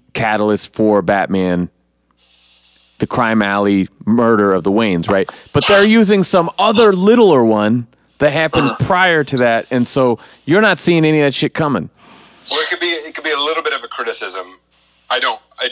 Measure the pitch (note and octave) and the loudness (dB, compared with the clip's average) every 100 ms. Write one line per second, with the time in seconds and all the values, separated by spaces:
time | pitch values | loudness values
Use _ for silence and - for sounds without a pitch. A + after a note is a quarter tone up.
0 | _ - A2+ G#2+ G#2+ G#2 - - G#2+ G#2 | _ -6 -4 0 0 -2 -4 -2 2 2
1 | F2 G2+ F2+ F#2+ F#2 F2+ F2 - _ _ | 2 0 0 -2 -2 -2 -4 -8 _ _
2 | _ _ _ _ _ _ _ _ _ _ | _ _ _ _ _ _ _ _ _ _
3 | - - A2+ A2 G2+ G2+ G2+ G2 F2+ - | -6 -2 0 0 0 0 0 0 -2 -6
4 | - A#2 A#2 A2 G2+ F#2+ E2+ G2+ A2 F2 | -2 0 0 0 0 0 0 0 0 -2
5 | E2+ G2 F#2+ - - C#3+ - G3+ G3+ A3+ | 0 0 -2 -8 -6 -2 2 4 4 4
6 | G3+ G3+ F3+ F#3+ E3+ - G#3 A3 A3 F#3+ | 4 2 2 0 0 -2 0 4 4 4
7 | F#3+ A#3+ G#3+ C#3+ A#2 G#2+ G#2+ A#2+ A#2+ _ | 2 4 6 4 4 2 0 -2 -6 _
8 | _ _ D3 C#3+ D#3+ D#3+ C#3 A2+ B2 F#3 | _ _ -2 0 -2 0 -2 -4 -2 0
9 | F#3 E3 C#3+ C3+ B2 A2+ - B2 A#2+ - | 2 2 0 0 0 0 -2 -4 -2 0
10 | B2+ A2+ - - - F3 G#3+ F3+ - E3+ | 0 0 -6 -18 -2 2 2 0 0 2
11 | D#3 D#3 C#3+ C3+ D3 - D#3 A#2 A2+ - | 2 2 0 0 -4 -4 -4 -4 -6 -14
12 | - - - _ - A4+ A#4+ F4+ F4 E4+ | -20 -20 -20 _ -8 -6 -4 -4 -4 -6
13 | D#4 - D#3+ D3+ D3 D#3+ D#3 C3+ A#2+ - | -8 -10 -6 -4 -2 -4 -4 -6 -10 -10
14 | A2+ A2 G2+ F#2 F2+ F#2 _ _ _ _ | -8 -8 -10 -12 -14 -18 _ _ _ _
15 | _ B2+ B2+ A2+ _ - B2 | _ -4 -4 -6 _ -10 -10